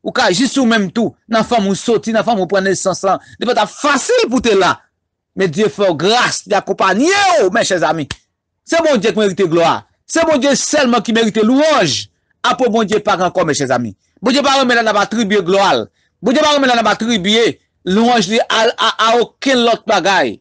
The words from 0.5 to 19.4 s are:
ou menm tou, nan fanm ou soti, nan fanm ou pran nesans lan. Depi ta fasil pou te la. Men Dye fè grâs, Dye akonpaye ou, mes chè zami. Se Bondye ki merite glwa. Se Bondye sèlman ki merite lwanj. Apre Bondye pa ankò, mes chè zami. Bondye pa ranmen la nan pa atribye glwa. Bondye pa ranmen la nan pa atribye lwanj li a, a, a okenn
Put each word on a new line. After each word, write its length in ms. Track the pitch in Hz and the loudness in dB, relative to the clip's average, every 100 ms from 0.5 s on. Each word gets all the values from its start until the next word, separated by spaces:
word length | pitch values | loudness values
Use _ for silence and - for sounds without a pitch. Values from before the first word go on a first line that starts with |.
| 277 | 0
ou 80 | 240 | 0
menm 220 | 226 190 | 0 -2
tou, 240 | 226 190 - - | -2 -4 -6 -4
nan 160 | 220 - | -2 0
fanm 220 | 240 196 | -2 0
ou 40 | 190 | -4
soti, 380 | - 220 220 220 | -2 -2 0 -2
nan 100 | 202 | 0
fanm 140 | 220 | -2
ou 60 | 180 | 0
pran 160 | 196 190 | 0 0
nesans 360 | 180 190 170 190 | -2 -2 -2 -2
lan. 160 | 180 - - | -2 -6 -8
Depi 160 | 226 233 | -2 -2
ta 120 | 208 | -2
fasil 600 | - 294 269 - 494 392 | -2 -2 -2 0 0 0
pou 160 | 240 | -2
te 120 | 233 196 | 0 2
la. 200 | 175 - _ _ _ _ _ - | 0 -2 _ _ _ _ _ -4
Men 140 | 190 | -4
Dye 160 | 147 214 | 0 -2
fè 160 | - 202 151 | 0 -2 0
grâs, 480 | 180 240 208 - | 0 0 0 -4
Dye 140 | - - | -2 -4
akonpaye 640 | - - 294 220 311 392 392 330 185 | -2 -2 0 2 2 2 2 2 2
ou, 80 | 226 | 0
mes 120 | 196 | -2
chè 120 | 185 | 0
zami. 260 | 160 160 139 - _ _ _ _ - | 0 -2 -6 -12 _ _ _ _ -4
Se 140 | 330 | 0
Bondye 300 | 320 262 208 | 2 0 0
ki 80 | 185 | 0
merite 260 | 208 185 185 | -2 0 0
glwa. 380 | 170 165 113 - _ _ | 2 0 0 -8 _ _
Se 160 | 320 330 | -2 0
Bondye 240 | 294 277 262 | 0 0 0
sèlman 440 | - 294 262 240 | 0 0 0 0
ki 120 | 202 226 | 0 -2
merite 300 | 226 220 220 | 0 0 2
lwanj. 540 | 262 311 277 165 110 104 _ _ _ | 2 2 2 0 -4 -10 _ _ _
Apre 240 | 240 - 247 | -4 0 0
Bondye 280 | 220 208 214 | 0 0 -2
pa 120 | 208 180 | 0 0
ankò, 240 | 180 185 165 | 0 0 -2
mes 80 | 135 | -2
chè 140 | 135 | -2
zami. 220 | 123 117 - _ _ | -2 -4 -10 _ _
Bondye 240 | 220 262 | -2 0
pa 140 | 277 269 | 2 0
ranmen 200 | 247 233 | 2 2
la 40 | |
nan 120 | 220 202 | 2 0
pa 100 | 196 | -2
atribye 320 | 220 208 208 170 | -2 0 0 0
glwa. 400 | 190 190 135 107 _ _ _ | 0 2 0 -4 _ _ _
Bondye 200 | 202 269 | -2 2
pa 140 | 302 294 | 2 2
ranmen 140 | 262 | 2
la 80 | 240 | 2
nan 80 | 214 | 0
pa 100 | 196 | -2
atribye 580 | 220 226 180 226 214 - _ _ 180 | -2 -2 0 2 2 -2 _ _ -2
lwanj 400 | 196 233 240 180 | 2 4 2 0
li 80 | 226 | -2
a, 200 | - 220 226 | 0 0 0
a, 220 | - 220 - 226 | 0 -4 0 2
a 60 | 240 | 2
okenn 420 | 226 _ | -2 _